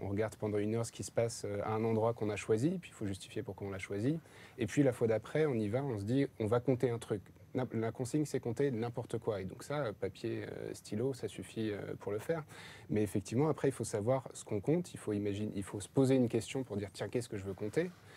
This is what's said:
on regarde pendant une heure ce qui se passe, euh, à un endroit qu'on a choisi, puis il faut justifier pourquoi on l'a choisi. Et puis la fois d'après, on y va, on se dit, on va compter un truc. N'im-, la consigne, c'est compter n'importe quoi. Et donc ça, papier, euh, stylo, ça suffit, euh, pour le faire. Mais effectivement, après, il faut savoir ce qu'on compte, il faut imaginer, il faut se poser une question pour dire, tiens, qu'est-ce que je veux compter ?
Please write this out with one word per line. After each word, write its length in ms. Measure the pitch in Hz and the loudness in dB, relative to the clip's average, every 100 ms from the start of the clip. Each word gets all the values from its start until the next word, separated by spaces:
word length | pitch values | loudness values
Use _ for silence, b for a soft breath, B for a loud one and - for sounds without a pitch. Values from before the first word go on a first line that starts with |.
on 60 | 98 | -2
regarde 260 | 101 107 - | 0 -2 -2
pendant 220 | 107 104 | -2 0
une 180 | 104 113 | 2 0
heure 100 | 113 | -2
ce 60 | |
qui 120 | - | -6
se 100 | 117 | -4
passe, 300 | - 117 - 104 | 0 0 0 -4
euh, 160 | 101 | -4
à 100 | 110 110 | -2 0
un 80 | 113 | 2
endroit 280 | 110 113 | 4 2
qu'on 160 | 117 104 | 2 -2
a 60 | 107 | 0
choisi, 360 | - 110 151 | 2 4 4
puis 200 | 185 - | 0 -6
il 20 | |
faut 120 | - 101 | -6 -6
justifier 360 | 98 - 110 | -6 -6 -8
pourquoi 260 | 104 98 101 | -6 -6 -6
on 20 | |
l'a 100 | 95 | -6
choisi. 400 | - 101 123 165 - B B B | -4 0 0 0 -4 B B B
Et 100 | 113 | 0
puis 160 | 143 | 4
la 80 | 135 | 4
fois 160 | 117 113 | 4 4
d'après, 380 | 110 - 147 156 | 2 2 2 2
on 80 | |
y 160 | 117 104 | 2 2
va, 120 | 123 | 0
on 160 | 139 107 | 0 -2
se 60 | |
dit, 240 | 101 135 139 - | 2 2 2 0
on 40 | 107 | 2
va 140 | 120 | 4
compter 300 | 139 123 127 | 4 4 2
un 100 | 117 | 0
truc. 220 | - 104 - - - 127 | -2 -4 -4 -20 -6 -4
N'im-, 140 | 127 | -2
la 220 | 113 113 | 0 -2
consigne, 320 | - 127 151 147 | -2 0 0 2
c'est 160 | 131 | 0
compter 280 | 120 117 143 | 0 2 2
n'importe 480 | 113 120 123 113 117 | 2 -2 -4 -4 -2
quoi. 220 | - 101 | 0 -2
Et 60 | 92 | -2
donc 180 | - | -8
ça, 300 | - 147 120 | -6 -2 -2
papier, 500 | 98 95 - 113 113 | -2 -4 -4 -4 -4
euh, 300 | 104 - - | -4 -6 -6
stylo, 400 | - - 107 135 | -8 -4 -2 0
ça 160 | 127 110 | -2 -6
suffit, 420 | - 95 - 110 | -8 -8 -4 -2
euh, 240 | 101 101 104 | -2 -6 -6
pour 100 | 98 | -4
le 80 | 104 | -2
faire. 240 | - 165 147 B B B B | 0 -2 -4 B B B B
Mais 120 | 107 | 2
effectivement, 460 | 107 104 - 117 156 | 2 0 0 2 4
après, 220 | 143 139 | 4 2
il 40 | |
faut 120 | - 107 | 0 -2
savoir 420 | 107 107 131 - | 0 2 2 0
ce 100 | - | -12
qu'on 160 | - 104 | -4 -2
compte, 340 | 139 175 175 | 2 2 2
il 40 | - | -6
faut 160 | - | -2
imaginer, 400 | 104 104 101 107 101 | 0 0 -2 -2 -4
il 80 | |
faut 160 | 95 107 | -6 -6
se 80 | - | 0
poser 280 | 139 131 131 | 4 6 6
une 120 | 120 | 6
question 380 | 117 - 135 127 | 2 0 -4 -4
pour 100 | 101 | -4
dire, 140 | 101 | -4
tiens, 160 | - 104 | -6 -4
qu'est-ce 220 | 127 117 | -2 -2
que 80 | 104 | -6
je 80 | 98 | -6
veux 80 | |
compter ? 380 | 92 107 151 180 - B | -4 -2 0 0 -4 B